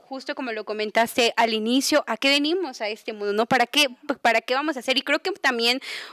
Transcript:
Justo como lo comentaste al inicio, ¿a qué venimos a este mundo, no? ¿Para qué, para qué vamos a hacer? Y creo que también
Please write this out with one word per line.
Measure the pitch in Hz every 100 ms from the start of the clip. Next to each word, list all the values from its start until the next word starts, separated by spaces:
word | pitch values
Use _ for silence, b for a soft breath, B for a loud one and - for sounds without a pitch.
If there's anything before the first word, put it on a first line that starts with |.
| -
Justo | 269 277 294
como | 254
lo | 220 208
comentaste | 214 214 226 226 - 233 -
al | 233 220
inicio, | 220 262 - 302 -
¿a | 220
qué | 269
venimos | 285 302 370 311 247
a | 214
este | 214 -
mundo, | 214 202
no? | 208 233
¿Para | 262 240
qué, | 294 277 247 - 269
para | 233 226
qué | -
vamos | 254 302 262
a |
hacer? | 262 262
Y |
creo | 277 302
que | 381
también | 381 277 240 233 262 B B B